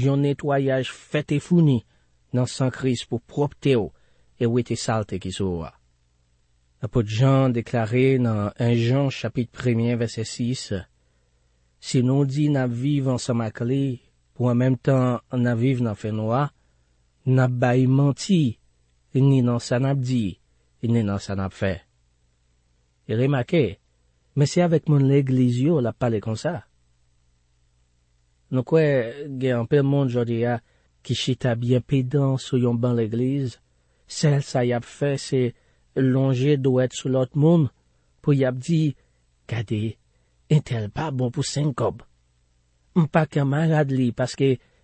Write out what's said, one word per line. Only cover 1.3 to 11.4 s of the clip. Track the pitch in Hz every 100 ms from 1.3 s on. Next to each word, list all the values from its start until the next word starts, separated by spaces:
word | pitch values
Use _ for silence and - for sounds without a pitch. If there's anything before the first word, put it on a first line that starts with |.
| 143
e |
founi | - 175 156 123 - _ _ _ _ 123
nan | 123
san | - 131
Kris | - 131 117 -
pou | 117
pwopte | - - 143 - 143 123
ou | 90 - _ _ _ _
e | 117
wete | 120 117 113
salte | - 113 104 95
ki | 92
sou | - 95 85
ou | 78
a. | - _ _ _ _ _ _ _ _ _ _
Apot | - 131 107
Jan | 107 135 135 135 117
deklare | 110 120 110 123 131 131
nan | 120 107 104
un | - 120 120
Jan | 117 131 139
chapit | - 120 127 120
premye | - 127 113 117 120
vèsè | 117 - 110
sis, | - 120 127 - 95 - _ _ _ _ _